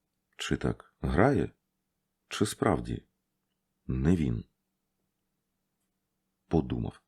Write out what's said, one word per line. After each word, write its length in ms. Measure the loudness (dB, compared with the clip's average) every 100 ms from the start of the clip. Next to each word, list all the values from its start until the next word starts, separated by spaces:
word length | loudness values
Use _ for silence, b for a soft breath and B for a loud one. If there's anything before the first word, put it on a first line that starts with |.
| _ _ _ -10
«Чи 200 | -4 -2
так 380 | -2 -6 -10 _
грає, 520 | -2 4 4 2 -2 -8 _ _ _ _ _ _ -8
чи 180 | -2 -2
справді 600 | 0 0 0 -2 -8 -10 _ _ _ _ _ _ _ -6
не 300 | 0 2 2
він?» 280 | 0 -4 -8 _ _ _ _ _ _ _ _ _ _ _ _ _ _ _ _ _ _ _ 0
Подумав 540 | 0 2 -4 -6 -10